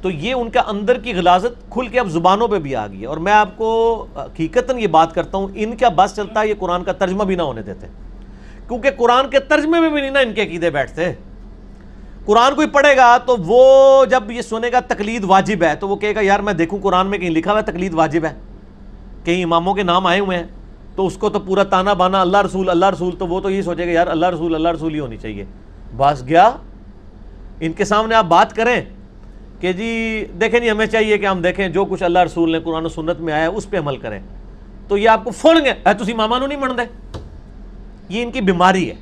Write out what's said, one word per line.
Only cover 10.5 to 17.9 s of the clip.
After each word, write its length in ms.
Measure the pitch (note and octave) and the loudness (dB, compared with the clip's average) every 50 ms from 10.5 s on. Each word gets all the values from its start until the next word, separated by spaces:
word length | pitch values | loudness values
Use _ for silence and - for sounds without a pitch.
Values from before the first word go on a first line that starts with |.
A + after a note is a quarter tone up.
| D#3+ F3 D#3+ E3+ | -4 -4 -4 -2
बैठते। 640 | C#3+ D3 C3 - - - E3 F3+ C3 - - - - - - - - - - - - - - - - - - - - - - | -2 -2 -4 -4 -4 -4 -4 -4 -4 -8 -14 -20 -20 -20 -20 -20 -20 -20 -20 -20 -20 -20 -20 -20 -20 -20 -18 -18 -18 -14 -2
कुरान 300 | - G#3 A#3 A#3+ C4+ C#4+ | 2 4 6 6 4 4
कोई 120 | C4 D#4 B3 | 2 0 2
पढ़ेगा 500 | - C#4+ C#4 D4 C#4 C4 C4 A#3+ A#3+ B3 | 2 4 6 6 6 8 8 8 6 6
तो 200 | A#3 - B3 A#3 | 4 2 0 0
वो 680 | F3 D#3 A3 B3 B3+ C4 C4+ C4+ C4+ C4+ C4+ C4+ C4+ | 0 2 6 6 8 8 8 8 8 8 8 6 6
जब 220 | A3+ B3+ B3+ G#3 G3+ | 4 2 0 0 -2
ये 100 | A#3+ A#3+ | -10 -10
सुनेगा 400 | A#3 - A3 A3+ A3+ A#3+ A#3 B3 | -8 -6 -6 -4 -4 0 0 0
तकलीद 440 | B3 - A#3+ A#3 G#3 G3+ - A#3+ G3 | 0 0 -6 -4 -4 -4 -4 -4 0
वाजिब 380 | F3+ F#3+ F#3+ F#3+ D3+ - E3+ E3+ | 2 4 4 4 2 0 0 2
है, 120 | D#3+ D3+ | 0 0
तो 120 | D3+ G3+ G3 | -2 -4 -4
वो 80 | G3 | -4
कहेगा, 260 | G3 G3+ G#3+ G#3 G#3+ | -4 -2 -4 -2 0
"यार 200 | G#3+ F#3+ G3 G3+ | 2 2 2 2
मैं 160 | G3+ G#3 G3+ D#3+ | 0 -2 0 0
देखूँ 220 | E3+ E3 F3+ G3+ | -2 -2 -2 -4
कुरान 280 | F#3+ G3 F3+ F3+ F#3+ G3 | -2 0 2 2 0 0
में 120 | G3+ G3 | -2 -4
कहीं 100 | F3 F3+ | -4 -2
लिखा 220 | E3 D#3+ E3 F#3 | -2 -2 0 0
हुआ 80 | G#3 G#3+ | 0 0
है 60 | G#3+ | 0
तकलीद 280 | G#3+ D#3 F3 F3+ G3 | -2 -4 -4 -6 -4